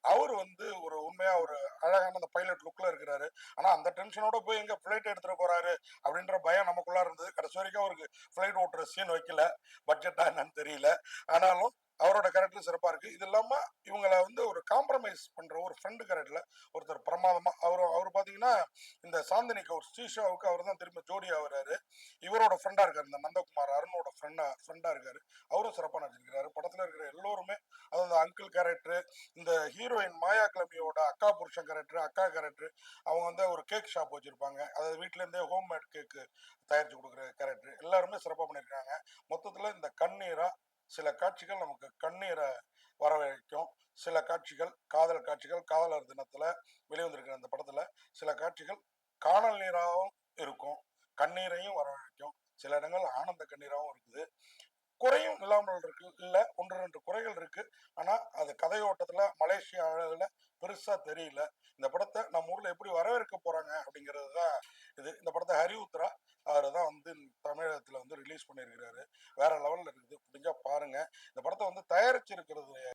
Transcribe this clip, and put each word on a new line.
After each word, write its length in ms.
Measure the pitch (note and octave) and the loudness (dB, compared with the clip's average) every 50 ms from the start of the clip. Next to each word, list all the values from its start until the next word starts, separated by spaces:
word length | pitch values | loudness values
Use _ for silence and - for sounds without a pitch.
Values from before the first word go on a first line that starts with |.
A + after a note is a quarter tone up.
| - | 6
அவரு 280 | B2+ F#3 B3 D4 D4 B3 | 6 6 6 6 2 0
வந்து 300 | G3+ F#3+ F#3 F#3 F3+ G#3+ G#3 G#3 F#3 | -4 -6 -8 -10 _ -10 -8 -8 -8
ஒரு 160 | E3 D#3+ D#3 D#3 D3+ | -8 -8 -8 -8 -8
உண்மையா 280 | E3 F3+ F3+ F#3 F#3+ F#3 F3 | -10 -6 0 2 4 4 4
ஒரு 180 | E3 D#3 D3+ C#3+ C#3 C3+ - - | 2 0 -4 -6 -8 -8 -6 0
அழகான 360 | - E3 F#3 F#3+ F#3 F#3 F#3 | 2 6 6 6 4 2 -4
அந்த 140 | F#3 F3+ - | -6 -8 -4
பைலட் 320 | _ E3+ F3+ F#3 F3+ - - | _ -4 -2 -2 -4 -6 -8
லுக்ல 240 | E3 - - F#3+ F3+ | -16 -12 -4 -4 -2
இருக்கிறாரு. 380 | E3 E3 D3+ D3 C#3+ C#3 D3 D#3+ _ - - - - | -2 -4 -6 -6 -6 -6 -6 -8 _ -14 -20 -14 -10
ஆனா 140 | - - G3 | 2 4 4
அந்த 180 | F3+ D#3 - F3 | 4 6 4 -2
டென்ஷனோட 480 | F3 F3+ G3 G#3+ - G#3+ G#3+ A3 A3+ A3+ | -2 -4 -12 -10 -6 0 0 0 0 0
போய் 180 | F#3+ G3+ A3 G#3+ | -2 -2 -4 -4
எங்க 160 | G#3 G#3+ G#3+ | -2 -4 -8
ஃபிளைட் 340 | - _ F#3 G#3 A3 A3 G#3+ | -8 _ -4 -4 -2 -2 -6
எடுத்துட்டு 260 | G3+ F#3+ - F3+ F#3 | -8 -6 -6 -8 -2
போறாரு 360 | F3 F3+ F3 F3 F3 E3+ F3 E3+ - _ - - _ | 0 2 4 4 2 2 0 -2 -2 _ -16 -20 _
அப்படின்ற 400 | _ C#3 D3+ F3 F#3 F#3 F#3+ F#3 | _ -4 -4 -2 -4 -2 -2 0
பயம் 280 | - E3 E3+ G3 G3 F3 | 2 4 4 4 4 2
நமக்குள்ள 300 | F3 F3 F3 F3 F3 F#3 | 0 -2 -4 0 2 2
இருந்தது. 280 | F#3 E3+ D#3+ D#3+ E3 F#3+ | 2 2 0 -8 -12 -8
கடைசி 260 | G3 - - - - F#3 | -6 -6 -6 -6 -4 -6
வரைக்கும் 260 | F#3+ F#3+ F#3+ G#3 G3+ | -6 -4 -2 0 -2
அவருக்கு 240 | G3 F3 D#3 D#3 D3 _ - - _ | -2 -2 -6 -12 -16 _ -20 -20 _
ஃபிளைட் 320 | - - F#3 G3 G3+ F#3+ | -4 -2 -2 0 2 0
ஓட்டுற 240 | F#3 - - D#3+ D#3+ | 0 0 0 -6 -8
சீன் 280 | - - F#3 G3 F3+ | -6 -4 -6 -2 0
வைக்கல, 320 | E3 E3 E3 - E3+ D3+ D#3 E3+ - - _ - - - _ - | -2 -2 -2 -4 2 4 4 2 2 -4 _ -20 -20 -12 _ 2
பட்ஜெட்டா 360 | D3+ D3+ - F3+ E3+ - E3+ | 2 2 2 -6 2 4 2
என்னன்னு 320 | D#3+ C#3 D3+ E3 - _ D3+ | 2 4 0 -6 -6 _ -8
தெரியல. 320 | D3 D3 D3+ C#3 C#3 D3 E3+ - _ - - - - | -8 -8 -6 4 4 4 4 4 _ -12 -14 -12 -2
ஆனாலும் 480 | - D#3+ E3+ F#3 F#3+ F#3 F3+ G3+ B3 - _ _ _ _ _ | 4 4 8 8 8 6 6 2 0 -2 _ _ _ _ _
அவரோட 260 | D#3 F3 G3 G#3 G3 F#3 | 6 6 8 8 6 6
கேரக்டர் 360 | F3 F#3+ F#3+ F#3+ - G3+ - | 6 6 4 4 0 -6 -6
சிறப்பா 240 | E3+ E3 E3+ - F3 | -6 -4 0 0 0
இருக்கு. 240 | D#3+ D#3 - - | 0 0 -8 -14
இது 120 | E3 F3 F#3+ | -10 -10 -6
இல்லாம 260 | F#3+ G3 A3 A3+ A#3 C4+ D4 C#4 - _ _ | 4 4 4 4 4 0 0 0 -4 _ _
இவங்கள 280 | _ G3 G3+ G#3 G3+ F#3+ F#3 F#3 | _ -8 -6 2 4 6 8 8
வந்து 200 | A3+ - A#3+ - A#3+ | 6 4 2 -2 -2
ஒரு 140 | A3 G3 - - | -2 -2 -6 0
காம்ப்ரமைஸ் 580 | - - C4 C#4+ - C4+ B3+ A#3 G#3 F#3 - - - _ | 2 2 2 4 4 0 0 0 -2 -8 -10 -16 -18 _
பண்ற 200 | - E3 D#3+ D#3+ D#3+ | -18 -16 -10 -8 -6
ஒரு 160 | F3 F#3 D#3 | -6 -6 -10
ஃப்ரெண்டு 280 | - - F#3+ A3 A#3 A3+ | -8 -10 -10 -10 -10 -4
கேரக்டர்ல 360 | F#3 F#3 D#3+ D3 C3+ C#3+ E3 - _ _ - - _ _ | -4 -2 -4 -2 -6 -8 -10 -10 _ _ -20 -20 _ _
ஒருத்தர் 260 | E3 E3 - D#3 - | -12 -8 -8 -10 -6
பிரமாதமா, 500 | - - E3 E3+ F#3 F#3 F3+ F3 E3+ F3+ F3 - | -4 -4 -2 4 6 6 6 6 4 0 0 2
அவரு, 240 | - E3+ F3+ F3+ F3+ | 2 2 4 4 4
அவரு 240 | E3+ E3 E3+ F#3+ F#3+ | 4 4 2 0 0
பாத்தீங்கன்னா 420 | _ G3 G3 G3 G3 G3 A3+ B3+ A#3+ G3+ E3+ - _ - - - - _ | _ -2 -2 -2 -4 0 4 4 6 6 4 0 _ -20 -20 -20 -20 _
இந்த 160 | - F3 E3+ E3 | -14 -4 -2 -2
சாந்தினி 400 | D3 - F#3 G#3+ A#3+ A#3+ A3+ G3 | 0 2 2 2 2 2 -4 -6
கவுர் 240 | F3+ - E3+ D#3+ - | -4 -6 -6 -6 -6
ஸ்ரீஷாவுக்கு 600 | - - - A#3+ A3+ - A3 G#3+ F#3+ F3+ F3+ - F#3+ | -10 -14 -14 -12 -10 -6 0 0 0 0 0 0 0
அவர் 140 | F3 F3 F3 | 0 0 -2
தான் 140 | G3 G3 - | -4 -6 -6
திரும்ப 240 | F3+ F3 F3 E3+ - | -8 -14 _ -16 -10
ஜோடி 240 | - F3+ G3 F3+ F3+ | -8 -8 -8 -4 -2
ஆகுறாரு. 440 | E3+ D3+ D3+ C#3+ C#3 C#3 C3+ C#3+ E3 - _ _ _ - - - - _ | -2 -2 -2 -4 -4 -6 -4 -4 -6 -8 _ _ _ -20 -20 -20 -20 _
இவரோட 320 | - F3+ - A3+ A3+ G#3+ - | -8 -2 4 6 6 6 6
ஃப்ரெண்டா 300 | - - - - G3+ G3+ | 4 0 -2 6 6 6
இருக்காரு, 240 | F3 D3+ D3+ D3 C#3 | 6 6 -2 -8 -6
இந்த 120 | C#3+ C#3 | -8 -8
நந்தகுமார் 520 | C#3+ D#3 F3+ F#3 F3+ _ _ D3+ C#3+ C#3 | -8 -4 -4 -4 -6 _ _ -2 -2 0
அருணோட 380 | C#3 D3 D#3+ E3+ F3+ F3 E3 - | 0 -2 -2 -2 -6 -6 -6 -6
ஃப்ரெண்டா, 340 | - - - D3+ D#3 D#3+ D#3 C#3 C#3 _ | -10 -12 -16 -12 -6 -4 -4 -4 -4 _
ஃப்ரெண்டா 320 | - - D#3+ E3 E3 E3+ | -16 -20 -18 -6 -4 -4
இருக்காரு. 300 | D3+ C3+ B2+ C3 B2 A#2+ _ _ _ - _ _ | -4 -4 -8 -16 -18 -18 _ _ _ -20 _ _
அவரும் 240 | - F#3+ A3 A3+ F#3+ | -2 -2 -2 -2 -4
சிறப்பா 280 | F3+ E3 D3+ - D#3+ | -6 -8 -6 -6 -8
நடிச்சிருக்கிறாரு. 480 | D3 C#3 - - _ - - C3+ C#3 - _ | -8 -10 -14 -18 _ -10 -8 -6 -6 -6 _
படத்துல 300 | - - F#3 - F#3 F#3 | -8 -10 -10 -6 -6 -8
இருக்கிற 200 | E3+ D#3+ D#3 D#3 C#3+ | -8 -6 -12 -14 -14
எல்லோருமே, 480 | - E3 F#3+ G3+ G#3 F#3+ F#3 F#3 G3+ G#3 _ _ _ - - | -14 -10 -6 -6 -6 -6 -6 -8 -10 -10 _ _ _ -20 -16
அதாவது 220 | - - E3+ F3+ | -4 -2 -2 0
அந்த 140 | F3+ E3+ E3 | 6 6 6
அங்கிள் 340 | D#3+ E3+ - - G3+ F#3+ - | 6 6 0 -12 -16 -2 0
கேரக்டர், 480 | F3+ F3+ E3+ E3+ E3+ _ D#3+ F3 F3 F3 - - - - - _ | 2 2 2 0 -2 _ -4 -4 -4 -4 -6 -18 -20 -20 -20 _
இந்த 160 | E3 E3+ E3 E3 D#3+ D#3 D3+ | -10 0 2 2 2 2 -2
ஹீரோயின் 460 | - F#3+ A#3 B3+ B3 A3 G3 F3+ E3+ | -8 -8 -6 -2 0 0 0 -2 -4
மாயா 300 | E3 E3 F3+ G#3 A3 G#3+ | -2 2 4 6 6 6
கிளம்பியோட 540 | G3+ - F#3 F3 E3+ - E3 D#3+ D#3 - D#3 D#3 | 4 2 -2 -4 -4 -4 -8 -6 -4 0 2 2
அக்கா 240 | D3 - _ G#3+ G#3 | 2 2 _ 4 4
புருஷன் 360 | G#3 G#3 G#3 G3 - F3 E3 D#3 | 4 4 -2 -10 -10 -10 -8 -6
கேரக்டர், 320 | D#3 D#3 D3+ _ - E3+ | -8 -8 -8 _ -4 -4
அக்கா 260 | D#3 D3+ _ - F#3+ F#3 | -4 -2 _ 0 0 0
கேரக்டர், 440 | E3 D#3+ D3+ D3+ D3 - D3+ D#3+ _ _ - - - - _ | 0 -2 -6 -6 -10 -10 -14 -14 _ _ -20 -20 -20 -10 _
அவங்க 200 | - D#3 E3+ E3+ | -2 0 0 0
வந்து 260 | E3+ E3+ E3+ F#3+ F#3 | -2 -2 0 0 0
ஒரு 140 | F3 D#3+ - | 0 -2 -4
கேக் 280 | - G3+ G#3+ G#3+ - | -4 -4 -4 -4 -4
ஷாப் 220 | - E3+ D#3 C#3 D3 | -4 -4 -4 -4 -8
வச்சிருப்பாங்க, 460 | C#3+ C#3+ C#3+ C3+ _ C#3 C#3 C#3 C#3 D3 D3 | -14 _ -16 -12 _ -8 -8 -6 -8 -10 -8
அதாவது 260 | - D3 D#3 D#3+ D#3+ D#3+ | -6 -4 -4 -4 -4 -6
வீட்ல 240 | F3 F3+ - F3+ | -8 -12 -10 -10
இருந்தே 200 | F#3 E3+ E3 F3+ E3+ | -10 -8 -4 -6 -4
ஹோம் 220 | - F3 F#3+ F#3 F3+ | -2 -4 -4 -4 -4
மேட் 220 | E3+ D#3 - _ | -8 -8 -8 _
கேக் 260 | - D#3 D3 _ - C#3 C3 _ _ _ - - - _ _ _ | -16 -18 -16 _ -16 -18 -18 _ _ _ -20 -20 -20 _ _ _
தயாரிச்சு 260 | D3 D3+ D3+ D3 C#3+ | 2 2 2 0 -6
கொடுக்குற 300 | C3 B2+ - B2 C3 C3 B2+ - | -18 -20 -20 -16 -14 -16 -16 -10
கேரக்டர், 420 | _ C#3 C3+ C3 - - C#3 C3 - | _ -6 -6 -6 -8 -12 -20 -20 -14
எல்லாருமே 400 | C#3+ E3 F#3 F#3 F3+ F3+ G#3 F#3 | -2 2 4 4 4 2 -6 -8
சிறப்பா 280 | - E3+ D#3+ D#3 E3 | -8 -8 -4 -4 -6
பண்ணிருக்காங்க. 480 | D3+ D3+ C#3+ C3+ _ C#3 C3+ C3 C3+ D3 D#3 - _ - - _ _ | -6 -6 -14 -12 _ -10 -10 -8 -8 -10 -10 -10 _ -20 -20 _ _
மொத்தத்துல 440 | D#3 D#3+ - G#3 F#3+ F#3+ G3+ G#3+ G3+ | -6 -6 -6 -10 -12 -6 -6 -6 -6
இந்த 160 | F3+ D#3+ D3 _ - | -6 -12 -12 _ 0
கண்ணீரா 500 | E3 F3 F#3+ G3 G3 F3+ E3 D#3 E3 F3+ F3 _ _ _ _ _ _ _ | 0 0 0 -4 -8 -6 -2 0 0 0 -2 _ _ _ _ _ _ _
சில 180 | - - D#3 D3+ | -14 -4 -4 -4
காட்சிகள் 460 | C#3+ - F3+ F#3+ G3 - F3+ F#3 G3 F#3+ | -2 0 0 0 0 -2 -12 -10 -8 -6
நமக்கு 300 | F3 D3+ C#3+ - C#3 C3+ _ | -6 -8 -8 -14 -16 -20 _
கண்ணீரை 500 | _ - D#3+ F3 F#3 G3 F#3+ E3+ D#3+ D3 C3+ C3 A#2+ - _ _ _ _ _ _ _ | _ -8 -8 -6 -6 -6 -6 -2 -2 -2 -4 -4 -8 -12 _ _ _ _ _ _ _
வரவழைக்கும். 640 | C#3+ D3+ D#3 D3+ D3 C#3 C3+ C3+ _ _ D3+ D3 E3 - _ _ _ _ _ - | 2 2 4 4 0 -2 -4 -8 _ _ -8 -6 -6 -8 _ _ _ _ _ -10
சில 240 | - E3+ E3 D#3+ | -8 -2 -2 -2
காட்சிகள் 500 | D#3 - E3+ E3+ - - D3+ C3+ E3 F#3 - _ _ | 0 0 -4 -6 -6 -10 -6 -6 -6 -6 -6 _ _
காதல் 340 | _ - D3+ D#3+ E3 E3+ D#3 | _ 4 4 4 4 4 -2
காட்சிகள், 420 | - - D3 C#3+ - C#3 E3+ F3 E3+ | -2 -6 -8 -8 -6 -8 -8 -8 -4
காதலர் 420 | - D#3+ D#3+ E3 E3+ D#3+ D3+ C3 | 0 2 2 4 2 0 -4 -6
தினத்துல 380 | B2+ - C3+ C3+ _ _ C#3 D3+ E3 E3+ - - _ _ _ _ _ | _ -14 -16 -16 _ _ -4 -4 -4 -4 -4 -10 _ _ _ _ _
வெளிவந்திருக்கிற 440 | D3+ D#3 E3+ E3 C#3+ C3+ C3 C3+ C3+ | -6 -4 -4 -4 -4 -8 -12 -12 -14
அந்த 160 | C3 C3 B2+ | -14 -12 -12
படத்துல 320 | - - - - C3+ C#3+ D#3 - _ _ - _ _ | -12 -12 -12 -8 -6 -6 -6 -6 _ _ -20 _ _
சில 180 | - - D3+ D3 | -8 -4 -4 -4
காட்சிகள் 440 | D3 D#3 F3 F3 - D#3+ D#3 G3 - _ _ _ _ _ _ _ _ | -2 -4 -6 -6 -8 -12 -12 -12 -12 _ _ _ _ _ _ _ _
காணல் 360 | - D3+ F3+ G#3 A3 A3+ G#3+ G3+ | 4 8 8 8 8 6 2 2
நீராகவும் 540 | F#3+ F#3 F3 F3 F3 F3 F3 F3+ F#3+ G3 _ _ _ _ _ - | -2 -2 0 0 2 2 2 0 0 -2 _ _ _ _ _ -10
இருக்கும், 400 | D#3+ C#3 C#3 _ C3+ C#3+ D3 D3+ _ _ _ _ _ _ _ - | -10 -10 -8 _ -10 -10 -10 -12 _ _ _ _ _ _ _ 0
கண்ணீரையும் 600 | C#3+ E3 F3 F#3 F#3 F#3 F3 F3 F#3 G3+ G3 E3 | 0 0 0 -4 -4 -4 -4 -6 -6 -6 -4 -4
வரவழைக்கும், 560 | D3 C#3+ C#3 C3+ - - _ _ C#3+ D3 - _ _ _ _ _ | -4 -4 -6 -12 -14 -20 _ _ -16 -16 -16 _ _ _ _ _
சில 160 | - C#3 C#3+ | -6 -2 -2
இடங்கள் 300 | D3 D3 D#3 F3 F#3 F#3 D3 | -2 -2 0 -2 -2 -2 0
ஆனந்த 320 | B2+ B2+ D3+ F3 F3+ E3 D#3 | -2 -2 -4 -4 -6 _ -12
கண்ணீராகவும் 480 | _ D3 C#3+ C#3+ C#3+ C#3+ C#3+ D3+ D3 | _ -16 -18 -12 -8 -6 -6 -6 -8
இருக்குது. 320 | C3+ _ _ A#2 A2+ C#3 D#3+ - _ _ _ _ - _ - _ _ _ _ _ _ _ | -12 _ _ _ -12 -12 -12 -12 _ _ _ _ -20 _ -20 _ _ _ _ _ _ _
குறையும் 400 | B3 B3+ C#4 D4+ D#4 D#4+ D#4 - | 6 6 6 6 4 0 -4 -6
இல்லாமல் 360 | G3 G3 G#3 G#3 G3+ F#3+ F#3 | 0 4 4 4 4 2 -6
இருக்கு, 300 | F3+ E3 E3 - - F3+ F3+ _ _ | -6 -6 -10 -14 -14 -20 -20 _ _
இல்ல, 180 | F3+ F3+ F3+ F#3+ A3+ - - | -10 2 4 4 4 4 -2
ஒன்று 200 | - F3+ F#3 F#3 | -10 -8 -8 -6
ரெண்டு 220 | F#3 F3+ F3+ - - | -8 -8 -8 -10 -14
குறைகள் 360 | _ - F#3 A3 A3+ A3+ G#3 | _ -4 -4 -4 -4 -6 -8
இருக்கு. 260 | E3+ E3 E3 - F#3+ A3 - _ _ _ _ _ | -10 -12 -12 -12 -12 -12 -12 _ _ _ _ _
ஆனா 180 | - D#3 F3+ G#3 A3+ - - | -6 0 2 2 0 0 -6
அது 180 | - - D#3 D3 C#3+ | -6 -6 -6 -6 -4
கதையோட்டத்துல 680 | - - E3 F#3+ G#3+ G#3 G3+ F#3 _ F3 F3 E3+ F#3 G3+ G3 - _ | -2 -2 0 0 0 0 0 0 _ -4 -4 2 2 2 2 4 _
மலேசியா 460 | D#3 E3 F#3+ G3 - - - F#3 D#3+ | 2 2 2 0 -2 -8 -6 -2 -2
அளவுல 400 | D#3+ D#3+ D#3+ E3+ D#3+ E3 E3 F#3+ G3 _ _ _ _ _ _ | -2 0 -2 -4 -4 -2 -4 -4 -4 _ _ _ _ _ _
பெருசா 320 | - F#3 G3+ - - - G3+ F#3+ | -10 -10 -10 -10 -2 -2 -2 -2
தெரியல. 400 | G3 D3+ D#3 E3 E3 D3+ C#3 C#3 D3+ D3+ _ _ _ - _ _ | -2 -8 -8 -8 -8 -10 -4 -4 -4 -4 _ _ _ -20 _ _
இந்த 80 | C3+ C3+ | -4 0
படத்தை 340 | C#3 - - - - - - - | 0 0 -2 0 -2 -4 -4 0
நம்ம 220 | - E3 D#3+ E3 | 0 -2 -2 -2
ஊர்ல 160 | F3+ G3 G#3 F#3 | -8 -6 -6 -8
எப்படி 220 | F3 _ G3 G3 | -8 _ -8 -2
வரவேற்க 460 | F3+ E3 E3+ G#3 A#3+ C4 - - F#3+ | 0 2 2 4 2 2 0 -2 -8
போறாங்க 360 | - _ E3+ D#3+ D#3+ D#3 D3+ D3+ | -8 _ -4 -4 -2 -4 -4 -8
அப்படிங்கிறது 540 | D#3 C#3+ C#3 _ D3+ C#3+ C#3+ C#3+ C#3+ C#3+ C3+ | -8 -8 -10 _ -16 -14 -12 -12 -10 -10 -6
தான் 240 | C3+ E3 E3+ E3 D3 C3 - - - - - - _ - | 0 4 4 4 4 2 -4 -8 -20 -20 -20 -20 _ -12
இது. 120 | C3+ D3+ D#3+ | -12 -12 -12
இந்த 140 | - _ E3 | -6 _ -2
படத்தை 260 | D#3 E3 F3 - F3 | -2 -2 2 4 6
ஹரி 200 | D3+ E3 F3+ G#3 | 6 6 4 2
உத்ரா 320 | A3 G#3 - - D#3+ D#3+ - - _ _ _ _ _ _ | -4 -10 -10 -4 -2 -2 -2 -2 _ _ _ _ _ _
அவரு 220 | - D3 D3 C#3+ C#3 | 4 4 4 4 4
தான் 180 | C#3 E3+ F3 D#3 | 0 0 0 0
வந்து 220 | D3+ D3 C#3+ E3 E3 D#3 C#3+ C3 _ _ | -2 -6 _ -16 -16 -16 -18 -20 _ _
தமிழகத்துல 580 | _ D3 D3 D3+ E3 D#3+ D#3 C#3+ _ _ C#3 C3 | _ -8 -6 -4 -4 -4 -4 -6 _ _ -14 -14
வந்து 160 | B2 B2+ D#3 | -14 -14 -18
ரிலீஸ் 300 | C#3+ C3+ C#3 D#3+ D3+ - | -18 -14 -16 -16 -16 -18
பண்ணியிருக்கிறாரு. 560 | _ C#3+ C3+ B2+ A#2+ A#2 A#2 A#2+ A#2 A#2 B2 C#3 _ _ _ - - _ - | _ -18 -18 -18 -18 -18 -20 -20 -18 -18 -18 -20 _ _ _ -20 -20 _ 4
வேற 140 | C#3 D#3+ D#3+ D3+ | 4 4 4 4
லெவல்ல 300 | C#3+ C#3+ D#3+ F3+ F3 D3+ | 0 -2 -2 -4 -8 -14
இருக்குது, 300 | C3+ C3 B2 _ D3 D3 | -18 _ _ _ -20 -20
முடிஞ்சா 320 | _ _ _ C#3 C#3+ E3 D3+ - | _ _ _ -8 -6 -6 -6 -4
பாருங்க. 360 | - C3 C#3+ D3 D3 C#3+ C3 C#3 D#3+ D#3+ _ - - | -4 -4 -2 -2 -4 -4 -6 -8 -8 -8 _ -20 -20
இந்த 140 | - _ C3 | -16 _ -6
படத்தை 240 | B2+ D#3+ F#3 - G#3+ | -4 -4 -4 -2 -4
வந்து 180 | F#3+ F3+ F#3+ F#3 _ | -4 -4 -6 -4 _
தயாரிச்சிருக்கிறது 880 | E3 F3+ A3 B3 C4 B3 - - G3+ F3+ D#3+ _ D#3 D3+ C#3+ C#3+ C#3 C3 C3 B2+ | 6 6 6 6 4 2 0 -8 -16 -16 -14 _ -14 -14 -14 -16 -18 -14 -14 -14